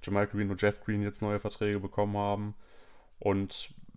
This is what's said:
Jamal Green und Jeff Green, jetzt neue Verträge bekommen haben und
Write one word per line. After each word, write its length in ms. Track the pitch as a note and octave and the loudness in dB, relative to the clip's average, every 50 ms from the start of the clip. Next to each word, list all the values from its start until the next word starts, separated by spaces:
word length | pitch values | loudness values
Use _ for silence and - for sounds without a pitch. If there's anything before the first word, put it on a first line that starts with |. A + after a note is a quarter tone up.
Jamal 240 | - - G2+ G2+ G#2 | -6 0 2 2 2
Green 240 | G2+ - G2+ G#2 G2+ | 2 0 -2 0 0
und 120 | G2 F2+ | 0 4
Jeff 220 | G#2 G#2 G2+ - - | 4 4 4 2 -2
Green, 200 | - G#2+ G2+ G2+ | -2 0 0 0
jetzt 180 | G2+ G2+ - | -2 -2 -2
neue 180 | G#2+ G#2 G#2 G2+ | 0 0 0 0
Verträge 400 | - G#2 - - G#2+ G#2 G#2 G2+ | -2 -4 -4 0 0 0 0 0
bekommen 380 | G2 G2 - - G#2 G#2 G2+ G#2 | -2 -4 0 0 2 2 2 2
haben 380 | G2+ G2+ G2+ G#2 G#2 G#2 G#2 - - - - - - - - - - - - - | 2 2 2 0 0 -4 -6 -10 -16 -20 -20 -20 -20 -20 -20 -20 -20 -20 -16 -2
und 540 | - G#2 F#2+ G2 G2 F#2+ - - - - - - - - - | 2 2 4 4 2 -2 -4 -10 -10 -12 -12 -16 -18 -18 -16